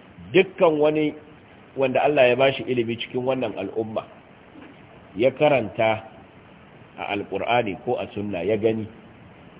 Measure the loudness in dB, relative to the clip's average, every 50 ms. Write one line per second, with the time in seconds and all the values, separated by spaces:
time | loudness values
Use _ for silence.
0 | -20 -20 -20 -20 -4 2 4 4 4 2 2 2 2 4 4 4 4 2 2 2
1 | 0 -2 -4 -8 -14 -20 -20 -20 -20 -20 -20 -20 -20 -10 -4 -2 -2 0 2 2
2 | 2 4 4 6 6 6 6 4 4 2 2 0 -4 -2 -2 0 -2 -2 -4 -6
3 | -8 -6 -6 -4 -2 -2 -2 -2 -4 -6 -6 -6 -8 -6 -4 -4 -4 -4 -6 -8
4 | -8 -10 -14 -20 -20 -20 -20 -20 -20 -20 -20 -20 -20 -20 -20 -20 -20 -20 -20 -20
5 | -20 -10 -2 0 2 2 2 4 4 4 4 2 0 -2 -2 0 0 0 0 -2
6 | -6 -14 -20 -20 -20 -20 -20 -20 -20 -20 -20 -20 -20 -20 -20 -20 -20 -20 -16 -12
7 | -8 -6 -6 -6 -6 -6 -8 -6 -2 0 0 0 0 -2 -6 -6 -6 -4 -4 -4
8 | -6 -8 -8 -8 -8 -6 -6 -4 -2 -2 0 0 0 0 0 -2 -6 -10 -14 -18
9 | -20 -20 -20 -20 -20 -20 -20 -20 -20 -20 -20 -20